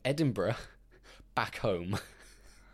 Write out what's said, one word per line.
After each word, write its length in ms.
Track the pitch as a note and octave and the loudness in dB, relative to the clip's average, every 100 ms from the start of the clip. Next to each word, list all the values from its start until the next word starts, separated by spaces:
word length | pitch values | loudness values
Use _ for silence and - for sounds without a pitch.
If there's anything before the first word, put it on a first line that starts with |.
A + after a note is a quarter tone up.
| C3 | -2
Edinburgh 500 | D3 D3 G2+ F#2 A#2 - - - - - - - | 2 2 2 0 -2 -8 -20 -20 -20 -20 -20 -6
back 240 | - A2+ - | -2 -2 0
home. 400 | A#2 F2+ F2 G2+ - - - - - - - | 0 0 -2 -4 -6 -18 -20 -20 -20 -20 -20